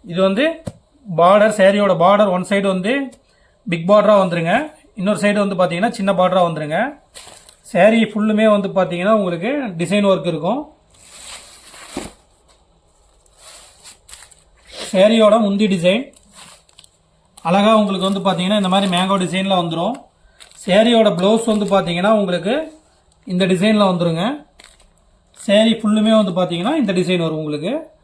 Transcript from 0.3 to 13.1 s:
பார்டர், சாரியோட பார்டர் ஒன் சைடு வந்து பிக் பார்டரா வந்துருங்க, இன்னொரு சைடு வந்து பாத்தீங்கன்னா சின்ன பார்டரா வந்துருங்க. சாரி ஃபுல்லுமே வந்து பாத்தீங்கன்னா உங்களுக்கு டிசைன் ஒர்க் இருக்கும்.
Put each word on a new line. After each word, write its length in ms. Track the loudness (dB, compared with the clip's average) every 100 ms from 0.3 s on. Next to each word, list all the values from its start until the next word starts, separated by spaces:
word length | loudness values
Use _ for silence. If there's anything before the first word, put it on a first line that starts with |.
| 0 -2 -4 -14 -18 _ _ -10 2
பார்டர், 360 | 4 6 4 4
சாரியோட 340 | 2 4 0 2
பார்டர் 280 | 2 4 2 0
ஒன் 120 | -2
சைடு 140 | -2 -2
வந்து 200 | -4 -2 -4 -6 -14 _ _ _ _ -8
பிக் 160 | -6 2
பார்டரா 260 | 4 6 4
வந்துருங்க, 320 | 2 -2 0 -2 -2 -14 _ -8
இன்னொரு 200 | -4 -2
சைடு 160 | 0 0
வந்து 160 | -2 0
பாத்தீங்கன்னா 360 | -2 0 -4 -2
சின்ன 120 | -2 0
பார்டரா 240 | 2 2 0
வந்துருங்க. 300 | -2 -6 -4 -4 -8 _ -20 -20 -20 -20 _ -6
சாரி 300 | 4 4 4 0
ஃபுல்லுமே 340 | -2 -2 2 2
வந்து 140 | 2 0 -2
பாத்தீங்கன்னா 380 | -2 -2 0 0
உங்களுக்கு 320 | 0 -4 -4 -6 -6 -8
டிசைன் 260 | -4 0 2
ஒர்க் 180 | 0 -2
இருக்கும். 280 | -4 -4 -6 -8 _ _ _ -20 -20 -20 -20 -20 -20 -20 -20 -16 -16 -16 _ _ _ _ _ _ _ _ _ _